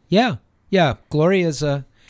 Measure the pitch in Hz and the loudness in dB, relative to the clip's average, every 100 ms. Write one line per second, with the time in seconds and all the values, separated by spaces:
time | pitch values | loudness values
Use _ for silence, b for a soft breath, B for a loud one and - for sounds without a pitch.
0 | - 185 247 123 _ _ _ 190 160 110 | -2 0 0 -2 _ _ _ 0 0 -2
1 | - 147 160 190 170 135 147 139 135 B | -6 0 2 2 0 -2 -4 -4 -8 B
2 | B | B